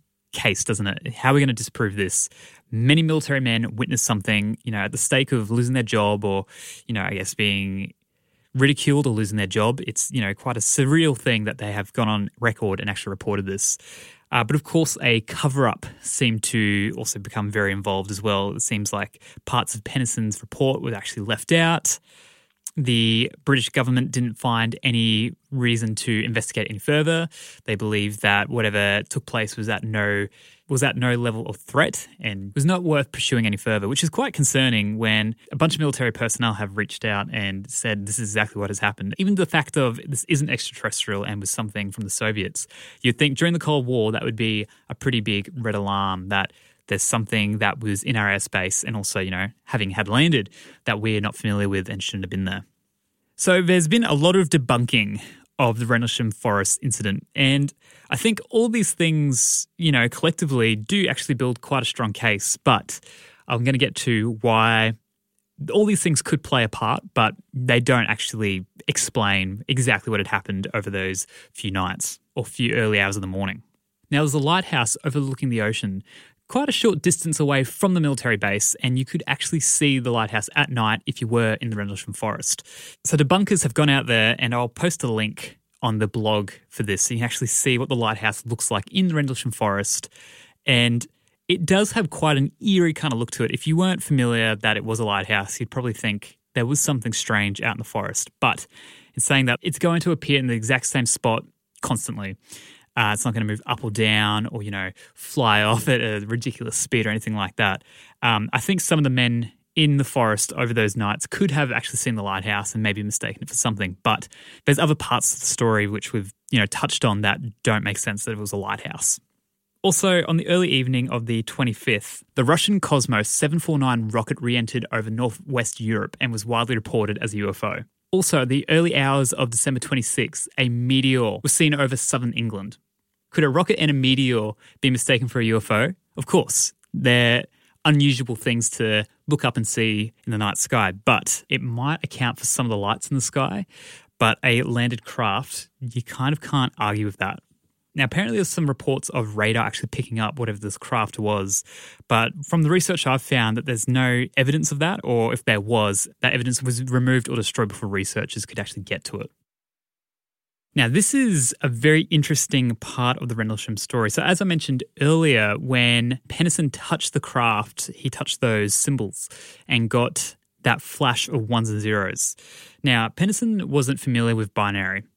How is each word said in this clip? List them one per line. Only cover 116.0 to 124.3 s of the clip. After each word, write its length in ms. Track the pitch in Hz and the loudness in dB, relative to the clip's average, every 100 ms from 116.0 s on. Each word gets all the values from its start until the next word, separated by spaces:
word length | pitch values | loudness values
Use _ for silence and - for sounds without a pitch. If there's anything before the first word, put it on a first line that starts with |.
| - | -6
we've, 220 | 113 98 - - | -6 -6 -12 -2
you 80 | 120 | 0
know, 80 | 101 | 0
touched 360 | - - - | 0 -2 0
on 200 | 120 101 | 0 2
that 180 | 104 101 113 - | 0 -2 -6 -4
don't 200 | 117 107 | 0 0
make 140 | 104 98 | 0 -4
sense 300 | - 101 - | -4 -6 -6
that 60 | |
it 60 | 107 | -6
was 140 | 104 | -6
a 60 | 101 | -6
lighthouse. 600 | 98 101 - - - - _ _ _ _ _ _ | -4 -6 -8 -4 -2 -2 _ _ _ _ _ _
Also, 420 | 190 - 190 180 - | 0 2 4 4 2
on 80 | 165 | 0
the 100 | - | 2
early 200 | 180 180 | 2 2
evening 400 | 135 127 127 123 | 2 2 0 0
of 160 | 123 | -2
the 180 | 117 113 | -2 -2
twenty-fifth, 800 | 110 - 127 101 - 104 - - - | -2 -2 -2 -2 0 -2 -2 -16 -6
the 100 | - | 2
Russian 340 | 123 - - 202 | 4 4 4 2
Cosmos 480 | - 143 127 107 104 | 2 2 2 0 0
seven 320 | - 147 160 | 0 0 0
four 200 | - 147 | 0 2
nine 300 | 131 120 110 | 2 0 0
rocket 280 | 113 110 | -2 -2